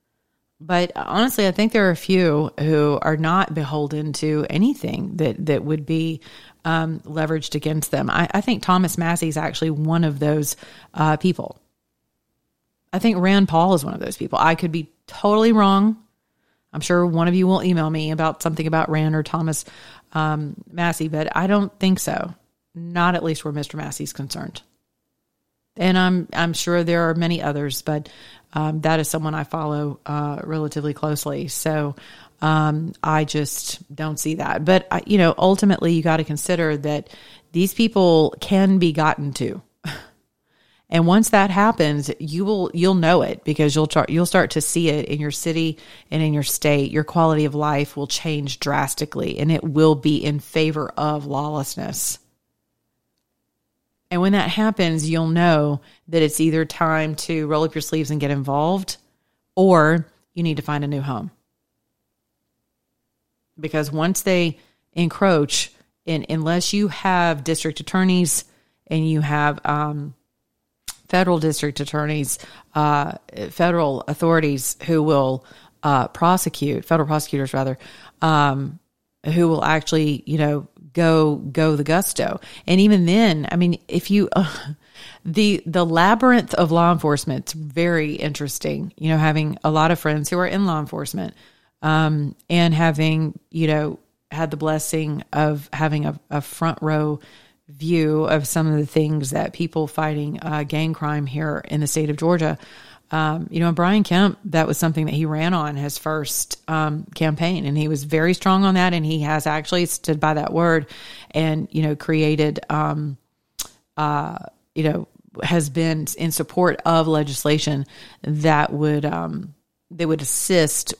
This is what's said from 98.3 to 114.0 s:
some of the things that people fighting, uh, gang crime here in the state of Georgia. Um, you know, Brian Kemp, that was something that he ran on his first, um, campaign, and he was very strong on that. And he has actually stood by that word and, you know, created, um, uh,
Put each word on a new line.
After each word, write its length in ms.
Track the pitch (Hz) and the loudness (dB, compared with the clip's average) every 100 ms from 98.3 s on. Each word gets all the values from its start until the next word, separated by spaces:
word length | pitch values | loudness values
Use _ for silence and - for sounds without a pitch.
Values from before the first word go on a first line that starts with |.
| 156 139 | 0 0
some 200 | 165 160 | 0 2
of 100 | 151 | 0
the 100 | 147 | 0
things 440 | 160 151 151 135 | 0 0 -2 -2
that 220 | - - | -4 -4
people 340 | - 165 160 151 | -4 -4 -2 -4
fighting, 520 | - 156 147 147 - | -2 -2 -2 -6 -6
uh, 220 | 160 151 | -6 -6
gang 280 | 147 151 160 | -4 -2 -4
crime 340 | 156 147 151 143 | -4 -4 -4 -4
here 360 | 147 156 147 - | -4 -4 -6 -4
in 120 | 151 | -4
the 60 | 147 | -2
state 240 | 156 151 | 0 0
of 60 | 147 | 0
Georgia. 420 | 165 175 156 156 - - - - _ | 2 2 0 -2 -10 -20 -20 -20 _
Um, 380 | 160 156 160 160 | -2 0 -2 -4
you 100 | 165 | 0
know, 120 | 170 | 0
Brian 300 | 165 175 214 | 2 4 4
Kemp, 360 | 196 180 202 - 190 | 4 4 4 2 -2
that 200 | 160 156 | 0 2
was 100 | 151 | 2
something 280 | 165 156 151 | 0 0 -2
that 80 | |
he 120 | 143 160 | -2 -2
ran 280 | 151 165 | 0 0
on 220 | 180 147 143 | 0 -2 -4
his 220 | 143 - | -6 -6
first, 600 | 156 156 139 - - - - | -4 -4 -4 -6 -6 -8 -4
um, 380 | 160 156 151 - | -2 0 -2 -8
campaign, 500 | - 160 147 170 180 | -2 0 2 0 0
and 120 | 139 151 | 0 0
he 120 | 151 | 0
was 160 | 147 | -2
very 300 | 147 156 165 | 0 2 2
strong 300 | 180 - 190 | 2 2 4
on 100 | 196 | 4
that. 180 | 185 180 | 4 2
And 120 | 170 | 0
he 160 | 156 160 | 0 -2
has 260 | 147 156 156 | 0 -2 -2
actually 400 | 156 151 180 170 | -4 -2 -2 -2
stood 340 | - - 156 | -4 -2 0
by 140 | 156 | 0
that 180 | 151 151 | 0 -2
word 340 | 160 170 160 143 - - - - | 2 2 2 -2 -14 -20 -20 -6
and, 380 | 151 160 156 - | -2 0 -2 -2
you 120 | 156 | -2
know, 140 | 156 147 | -2 -2
created, 640 | - 156 151 156 151 - - | 0 2 2 2 0 -2 -4
um, 480 | 151 151 151 151 139 _ _ _ - - _ _ | -2 0 -2 -6 -8 _ _ _ -14 -14 _ _
uh, 420 | - | -4